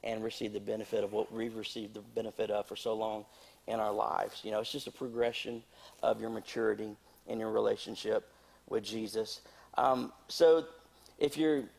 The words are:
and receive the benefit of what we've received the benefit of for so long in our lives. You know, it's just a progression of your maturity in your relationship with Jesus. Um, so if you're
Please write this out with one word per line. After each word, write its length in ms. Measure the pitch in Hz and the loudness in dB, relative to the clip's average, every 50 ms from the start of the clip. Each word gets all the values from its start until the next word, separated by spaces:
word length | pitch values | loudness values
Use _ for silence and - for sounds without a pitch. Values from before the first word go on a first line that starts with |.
| - | -4
and 180 | 110 113 110 110 | -4 -4 -2 -4
receive 300 | 113 - - 117 107 104 | -4 -4 -4 -6 -4 -4
the 80 | 104 | -6
benefit 420 | 101 101 107 107 107 - - 107 101 | -4 -4 -4 -4 -4 -2 -2 -2 0
of 100 | 98 104 | 0 0
what 200 | 107 - - 113 | -2 -2 -2 -4
we've 240 | 113 113 117 113 | -6 -6 -4 -6
received 360 | 113 104 - - 117 113 104 110 | -8 -8 -8 -8 -8 -10 -10 -12
the 60 | 110 104 117 113 | -14 -16 -6 -6
benefit 380 | 113 113 107 - - 110 104 104 | -4 -4 -4 -4 -4 -2 0 0
of 120 | 104 104 | -2 -2
for 100 | - 107 | -4 -8
so 180 | - - 117 110 | -6 -4 -2 -2
long 300 | 110 110 110 107 107 104 - - - - - - - _ | 0 -2 -2 -4 -6 -8 -12 -20 -20 -20 -20 -20 -18 _
in 140 | - 113 113 | -4 -2 0
our 100 | 107 104 | 0 0
lives. 520 | 104 107 110 - - - - 104 - - - | 2 2 2 2 2 0 0 -2 -4 -8 -6
You 80 | 107 107 | -2 0
know, 80 | 107 | 0
it's 100 | 117 - | 0 -2
just 160 | - 143 - | -6 -6 -8
a 60 | - - | -8 -8
progression 680 | - 135 127 113 117 120 117 117 - - 123 117 117 117 _ - - - - - - - | -8 -8 -6 0 2 2 2 0 -2 -6 -6 -8 -8 -10 _ -20 -20 -20 -20 -10 0 2
of 160 | - 113 110 | 2 2 2
your 100 | 110 113 | 0 -4
maturity 680 | 113 113 113 - - 120 113 110 107 107 110 107 107 - _ - - - _ | -4 -6 -8 -6 -4 0 2 2 2 0 -2 -8 -10 -14 _ -20 -20 -20 _
in 140 | - 113 113 | -8 -6 -4
your 100 | 110 110 | -2 0
relationship 800 | 110 110 107 107 107 104 - - 110 - - 107 107 107 - - - - - - - - _ - | 2 2 2 2 2 0 -4 -10 -10 -6 -2 0 0 0 0 -4 -20 -20 -20 -20 -20 -20 _ -2
with 160 | - 113 107 | -2 -2 -2
Jesus. 560 | 101 107 113 113 101 107 110 110 107 - - - - - - - - - | -2 -6 -4 -4 -2 -2 -2 -2 -2 -6 -12 -14 -20 -20 -20 -20 -4 0
Um, 360 | - 127 135 131 127 120 - - - - - | 2 4 4 4 2 0 -4 -8 -16 -14 -10
so 380 | - - 170 165 160 165 160 - - - - - _ - - - - - | 4 8 10 10 10 8 6 -2 -12 -20 -20 -20 _ -20 -20 -20 -2 0
if 180 | - 147 143 | 0 0 2
you're 280 | 151 156 156 151 143 120 - - | 2 4 4 4 2 0 -4 -12